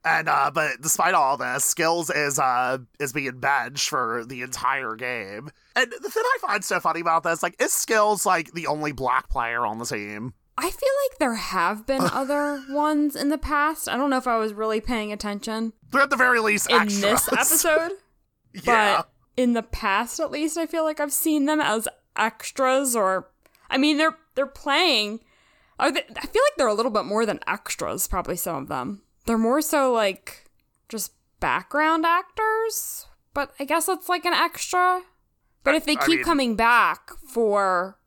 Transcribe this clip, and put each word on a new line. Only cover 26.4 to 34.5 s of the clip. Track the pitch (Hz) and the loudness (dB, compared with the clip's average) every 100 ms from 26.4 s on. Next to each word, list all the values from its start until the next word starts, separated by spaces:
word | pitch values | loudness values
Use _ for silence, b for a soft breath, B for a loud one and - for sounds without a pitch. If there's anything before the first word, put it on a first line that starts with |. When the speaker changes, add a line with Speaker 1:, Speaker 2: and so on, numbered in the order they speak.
Speaker 2:
like | 571 571 | 2 4
they're | 247 | 2
a | |
little | 208 240 | 2 0
bit | 208 170 | 0 0
more | 214 226 | 0 0
than | - - | -2 -4
extras, | 196 - - 95 135 - | -6 -6 -6 -4 -4 -2
probably | 190 - 175 | -4 -4 -6
some | 185 156 | -4 -6
of | 139 | -6
them. | 143 127 202 _ _ - | -6 -6 -10 _ _ -2
They're | 226 | 0
more | 226 285 | 2 2
so, | 294 302 262 | 2 2 2
like, | 233 208 185 - - - _ _ _ _ | 2 0 -2 -16 -20 -20 _ _ _ _
just | 220 - _ _ _ | -10 -10 _ _ _
background | 156 131 - 285 311 320 330 | -2 -2 -2 0 2 2 2
actors, | 349 359 - 440 440 453 - - - - _ _ | 0 -2 -4 0 0 -2 -6 -8 -12 -16 _ _
but | 285 277 - | -6 -6 -8
I | |
guess | 277 320 330 | -2 0 0
it's, | 370 - | -4 -2
like, | 359 | -2
an | 359 | 0
extra. | 277 330 | 0 0